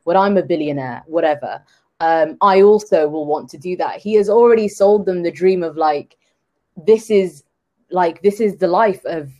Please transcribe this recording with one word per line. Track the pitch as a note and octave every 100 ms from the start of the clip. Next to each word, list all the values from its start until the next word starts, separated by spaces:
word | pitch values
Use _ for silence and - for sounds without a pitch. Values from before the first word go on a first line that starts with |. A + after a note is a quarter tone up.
when | E3 F#3+
I'm | G3+ F#3+
a |
billionaire, | C#3+ E3 D3 C#3+ C3 A#2+ -
whatever? | E3 D3 D3+ A#2 B2 _ _ _ -
Um, | E3 E3 D#3 D#3
I | G3+ F#3+
also | G3+ G#3+ G#3 F3 D3+
will | D#3 D3
want | D3 B2+
to | D3+
do | F3+ F3+
that. | D3 E2
He | G#3 G#3+
has | G3+
already | A3+ A#3+ A3+ G#3
sold | - G3 G#3 F#3+
them | F3+
the | E3+
dream | D3 F#3 F#3
of, | E3 D3+
like, | D#3 D3 - _ _ _ _ _ _ F3+
this | D#3+ A3 -
is, | G#3 F#3 D3 _ _ _ _ -
like, | F3+ F3 E3+
this | G3+ G3
is | G#3+ F#3
the | F3+
life | F3+ A3+ F3+ C3
of | E3 C#3